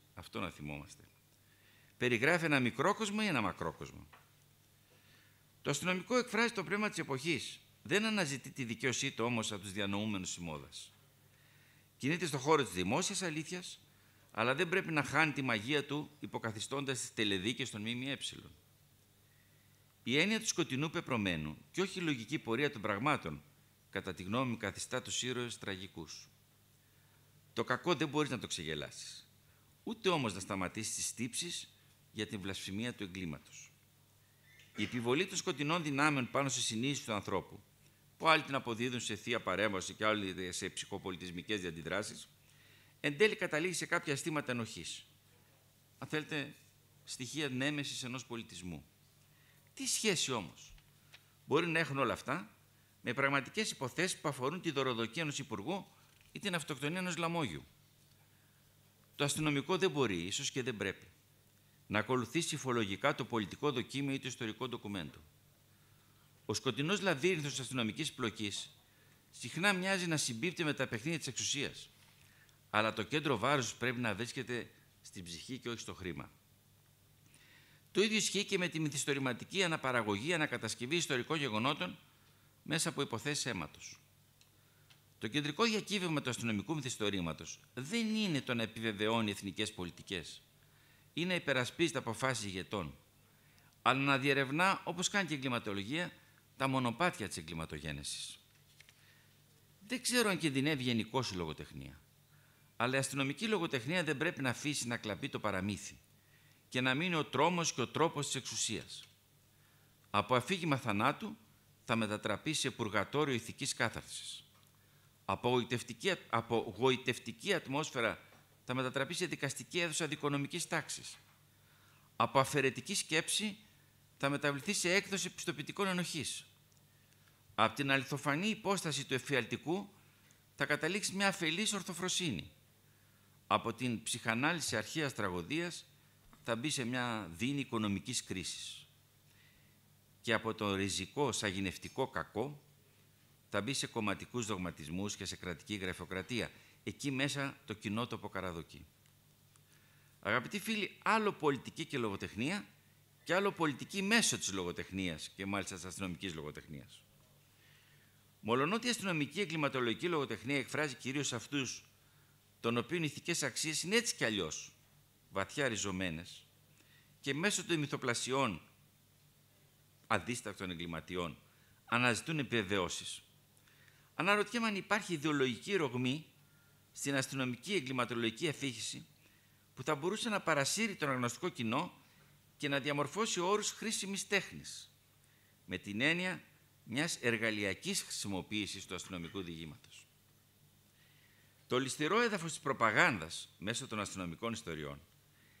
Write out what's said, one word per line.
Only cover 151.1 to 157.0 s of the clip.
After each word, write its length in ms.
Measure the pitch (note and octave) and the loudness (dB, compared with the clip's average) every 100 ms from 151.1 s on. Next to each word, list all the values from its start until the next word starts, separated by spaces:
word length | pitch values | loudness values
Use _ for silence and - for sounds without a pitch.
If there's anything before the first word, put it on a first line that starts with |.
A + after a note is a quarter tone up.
| A3 G#3 | 4 2
πολιτική 540 | - D3+ C3+ - - D#3+ | 2 2 2 -4 -8 -4
και 120 | C#3 | 0
λογοτεχνία 680 | A2+ G2 F#2 G2+ B2+ G3+ - - - - - - | 0 0 -4 -4 -2 -4 -8 -20 -20 -20 -20 -18
και 120 | - F3 | 0 2
άλλο 160 | G3+ | 2
πολιτική 500 | F#3+ D#3+ B2+ B2+ G3 | 2 2 2 -4 -2
μέσω 360 | F#3+ A3+ - G#2+ | 4 4 4 2
της 140 | - | 0
λογοτεχνίας 800 | F#2+ F2 F2 F2 F#2+ F#2+ D#2 - - | -2 -2 -4 -4 -2 -2 -2 -8 -6
και 100 | G2 | -2
μάλιστα 300 | G2+ F2+ F#2+ | -2 -2 -8
της 100 | F2+ | -10
αστυνομικής 480 | F2+ G2 E2 F#2 | -6 -6 -4 -6
λογοτεχνίας. 680 | D#2+ D2 D2 C#2+ D2 A#1+ - | -6 -8 -10 -12 -14 -14 -20